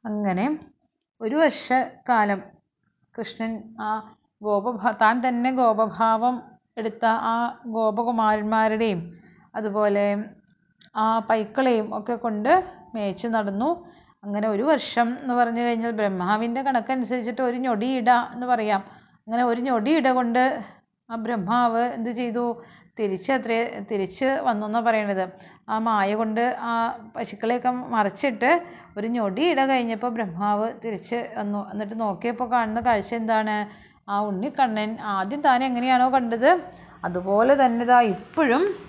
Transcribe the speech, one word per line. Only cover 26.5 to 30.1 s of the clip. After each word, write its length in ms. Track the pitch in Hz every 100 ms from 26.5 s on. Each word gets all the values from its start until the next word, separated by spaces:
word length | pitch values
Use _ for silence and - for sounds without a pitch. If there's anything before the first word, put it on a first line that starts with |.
| 247
ആ 120 | 233 233 226 - -
പശുക്കളെയൊക്കെ 600 | - 226 202 226 247 254 247 247
മറച്ചിട്ട് 640 | 233 202 196 277 214 240 339 349 - - -
ഒരു 120 | 220
ഞൊടിയിട 520 | 240 208 190 330 285 269
കഴിഞ്ഞപ്പോൾ 440 | 262 233 220
ബ്രഹ്മാവ് 580 | 247